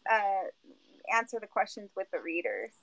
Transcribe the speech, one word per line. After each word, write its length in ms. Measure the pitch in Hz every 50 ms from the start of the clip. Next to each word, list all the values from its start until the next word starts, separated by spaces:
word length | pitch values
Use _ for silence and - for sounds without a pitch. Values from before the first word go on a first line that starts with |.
| - -
uh, 1040 | 226 214 208 196 196 190 185 - - _ _ - - - _ _ - - - - 220
answer 240 | 226 233 - 247 226
the 60 | 214
questions 440 | - - 214 214 208 - 226 202 196 _
with 160 | 190 190 -
the 100 | - 151
readers. 520 | - 165 165 170 170 107 104 98 - 220 - -